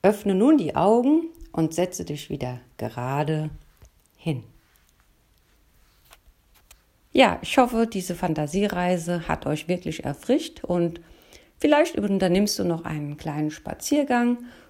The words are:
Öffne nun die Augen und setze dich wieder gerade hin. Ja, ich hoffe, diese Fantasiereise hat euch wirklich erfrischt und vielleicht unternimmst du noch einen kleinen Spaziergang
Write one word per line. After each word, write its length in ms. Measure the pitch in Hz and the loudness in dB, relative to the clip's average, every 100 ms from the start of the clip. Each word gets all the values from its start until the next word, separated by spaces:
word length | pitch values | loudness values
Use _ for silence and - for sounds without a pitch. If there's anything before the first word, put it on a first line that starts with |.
Öffne 320 | 190 208 202 | 4 2 0
nun 240 | 185 247 311 | 4 6 6
die 180 | 165 - | 4 2
Augen 500 | 180 233 247 311 330 - - | 4 4 4 2 0 -10 -10
und 220 | - 160 | -2 0
setze 320 | 160 180 - 170 | 0 -2 -4 -8
dich 240 | 147 - | -10 -8
wieder 320 | 139 127 123 - - | -8 -8 -8 -16 -10
gerade 720 | 113 120 123 139 151 156 156 - - _ - _ _ _ | -8 -6 -4 -2 0 -2 -2 -8 -20 _ -20 _ _ _
hin. 260 | - 135 107 - _ _ _ _ _ _ _ _ _ _ _ _ _ _ _ - _ _ _ _ _ - _ _ _ | -4 -4 -6 -20 _ _ _ _ _ _ _ _ _ _ _ _ _ _ _ -20 _ _ _ _ _ -20 _ _ _
Ja, 260 | - 240 - | 4 4 4
ich 160 | - - | -2 2
hoffe, 300 | 240 226 233 | 2 2 0
diese 280 | 208 180 175 | -2 -6 -4
Fantasiereise 1120 | 175 156 151 175 202 175 180 180 165 175 165 | -2 -2 -2 0 -2 0 0 0 -2 -4 -2
hat 180 | - 139 | -4 -2
euch 220 | 151 - | -6 -4
wirklich 380 | 175 160 156 - | -4 -4 -8 -8
erfrischt 580 | 143 - 277 320 - | -8 0 0 0 -12
und 380 | - 175 170 170 - - - - _ _ | -4 0 0 -4 -18 -20 -20 -20 _ _
vielleicht 400 | 294 294 349 - | 4 4 4 0
unternimmst 600 | 202 196 185 180 208 - | -2 0 2 2 2 0
du 60 | |
noch 220 | 185 165 170 | -2 -2 -4
einen 320 | 156 147 147 | -6 -6 -8
kleinen 340 | 160 147 151 | -8 -4 -4
Spaziergang 840 | 151 - - - 294 277 240 240 240 - - | -6 -12 -10 -2 0 2 2 2 -2 -6 -20